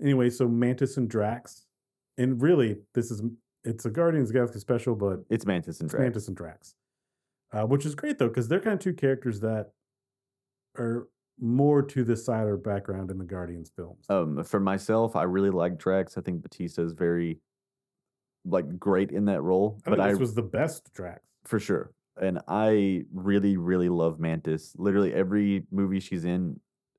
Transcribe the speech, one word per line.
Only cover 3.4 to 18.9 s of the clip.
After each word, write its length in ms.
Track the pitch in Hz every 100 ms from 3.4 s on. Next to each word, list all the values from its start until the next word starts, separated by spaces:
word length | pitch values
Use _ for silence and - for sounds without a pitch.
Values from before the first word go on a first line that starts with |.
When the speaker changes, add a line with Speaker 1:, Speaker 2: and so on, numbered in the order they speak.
| _ _
Speaker 1:
it's 220 | 117 110 120
a 60 |
Guardians 380 | 117 170 156 113
of 40 |
the 60 | 123
Galaxy 180 | 120 104
special, 360 | - 120 127 104
but 280 | 101 92 -
Speaker 2:
It's 160 | 110 98
Mantis 340 | 90 82 78
and 60 | 80
Speaker 1:
it's 40 |
Speaker 2:
Drax. 80 | -
Speaker 1:
Mantis 240 | 127 110 -
and 60 | 87
Drax, 400 | 85 - - _ _ _ _ _ _ _ -
uh, 120 | 107 110
which 180 | 139 151
is 80 |
great 240 | 147 302 -
though, 120 | 120
'cause 160 | 123 113
they're 120 | 185
kinda 180 | 220 196
two 160 | 185 170
characters 440 | 135 135 123 107
that 300 | 110 110 - _ _ _ _ _ _ _ _ _ _ -
are 280 | 117 117 - _ _ -
more 440 | 117 127 143 147
to 200 | 139 135
the 120 | 120 113
side 320 | - 110 107
or 100 | 98
background 540 | 107 101 101 95 92
in 80 | 95
the 40 | 87
Guardians 440 | 90 87 87 78 -
films. 340 | 87 - -
Speaker 2:
Um, 340 | 98 80 71
for 160 | 87 104
myself, 560 | 95 95 - 110 113 92
I 80 |
really 280 | 90 92 98
like 260 | 92 87 82
Drax. 400 | 92 95 - 90
I 40 |
think 200 | 90 85
Batista 400 | - - 87 -
is 120 | 85
very, 460 | 82 85 85 85 82 _ _ _ _ _ _ _ _ _ _ 90
like, 320 | 92 73 90
great 320 | 101